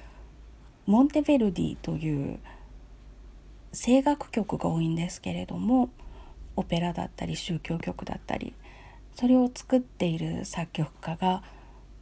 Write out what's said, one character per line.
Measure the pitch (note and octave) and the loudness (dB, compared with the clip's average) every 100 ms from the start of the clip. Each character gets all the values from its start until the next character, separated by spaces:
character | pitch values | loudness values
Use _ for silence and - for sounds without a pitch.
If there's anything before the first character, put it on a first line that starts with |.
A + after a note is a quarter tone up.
| - - - - - - - - - | -20 -20 -20 -20 -20 -20 -20 -6 4
モ | A3 | 6
ン | C#4+ | 6
テ | D4+ | 4
ヴ | D4 C#4+ | 4 4
ェ | |
ル | G#3+ | 4
デ | F3 | 2
ィ | D#3+ - | -2 -2
と | E3+ | -6
い | D#3 D#3+ C#3+ C#3 | -2 -2 -2 -4
う | - - - - - - - - - - - - - - | -6 -12 -20 -20 -20 -20 -20 -20 -20 -20 -20 -20 -20 -12
声 | - A#3+ C4 | -4 4 4
楽 | D4 C#4+ - | 4 0 -2
曲 | A3+ G3 - | -4 -2 -2
が | E3+ | 0
多 | E3 | 0
い | D#3+ | 0
ん | |
で | E3 F3+ | 0 -2
す | - | -6
け | F#3 | -6
れ | F3 F3+ | -6 -6
ど | F3 | -4
も、 | G3+ B3+ - - - - - - - - | 2 2 2 -4 -18 -16 -18 -16 -10 -6
オ | |
ペ | - E3+ | -2 -2
ラ | F3 | -2
だ | E3+ - | -4 -8
っ | - | -6
た | E3+ | -6
り | D#3+ | -6
宗 | - D#3+ | -4 -4
教 | - E3 | -4 -4
曲 | F3+ - - | -4 -8 -8
だ | - | -8
っ | |
た | - - | -6 -6
り、 | - - - - - - - - | -6 -12 -18 -20 -20 -20 -20 0
そ | B3 | 4
れ | B3+ | 6
を | B3 | 4
作 | - - B3+ | 0 0 0
っ | |
て | B3+ - F3 | 0 -2 0
い | D#3+ | 0
る | D#3+ E3 - | -2 -4 -6
作 | - E3 | -6 -4
曲 | - D3+ - | -4 -4 -6
家 | - E3 | -8 0
が | F#3 F#3+ - - - - - - | 0 0 -4 -20 -20 -20 -20 -20